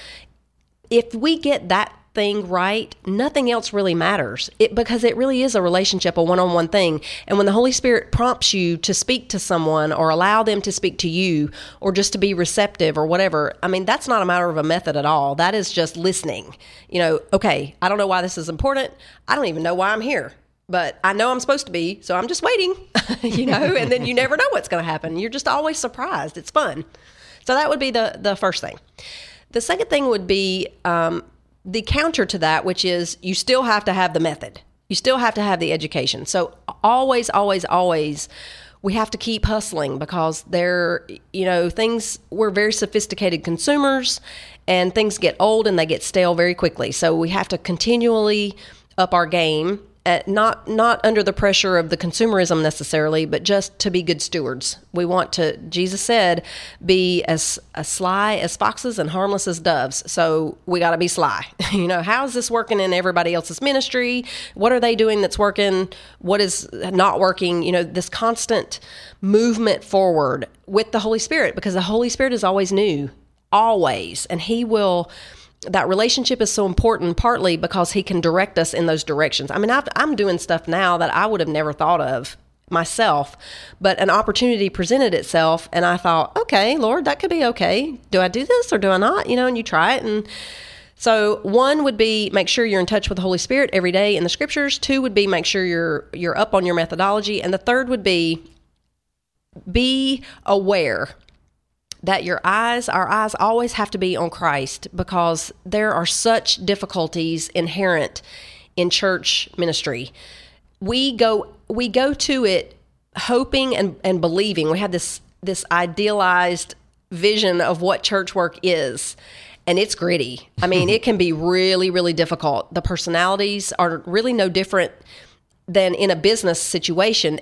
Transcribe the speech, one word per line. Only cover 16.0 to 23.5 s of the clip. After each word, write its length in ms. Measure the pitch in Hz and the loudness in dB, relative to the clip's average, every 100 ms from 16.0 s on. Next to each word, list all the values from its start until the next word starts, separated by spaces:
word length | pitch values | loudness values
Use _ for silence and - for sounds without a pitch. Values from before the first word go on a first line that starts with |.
| 185 180 156 101 - - - - - | -2 -2 -4 -8 -10 -20 -20 -20 -6
You 100 | 175 | 0
know, 200 | 170 156 - | 2 0 0
"Okay, 440 | 196 208 143 143 - | 0 2 0 -4 -4
I 60 | 185 | -2
don't 100 | 208 | 0
know 100 | 196 | 0
why 140 | 185 | 0
this 160 | 180 180 | -2 -6
is 120 | 160 | -8
important. 440 | 156 269 269 254 - - - - | -4 -2 -2 -4 -8 -20 -10 -4
I 80 | 294 | -2
don't 100 | 214 | -2
even 180 | 160 | -2
know 120 | 170 180 | -2 0
why 180 | 190 | 0
I'm 80 | 214 | 0
here. 320 | 240 226 117 - _ _ - | -2 -4 -6 -14 _ _ -6
But 280 | 180 151 - | -2 -2 -2
I 80 | 190 | 0
know 200 | 202 240 | 2 0
I'm 100 | 254 | 0
supposed 240 | - 285 185 | 0 -2 -2
to 60 | |
be, 280 | 175 170 202 | -4 -4 -6
so 140 | - 180 | -4 -2
I'm 120 | 233 | -2
just 140 | 349 | -2
waiting," 340 | - 453 370 392 - - | 0 0 0 -4 -4 -4
<laughs> 220 | - - | -2 -4
you 240 | 233 220 | -4 -2
know, 300 | 254 | 0